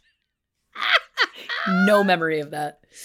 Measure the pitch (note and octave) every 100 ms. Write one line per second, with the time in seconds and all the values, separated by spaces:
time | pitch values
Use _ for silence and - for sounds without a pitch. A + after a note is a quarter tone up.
0 | _ _ _ _ _ _ _ - F#4+ -
1 | - - A#4+ - - - - F#3 G3 G#3
2 | G3 F3 D#3+ D#3 D3 D3+ D3 - _ -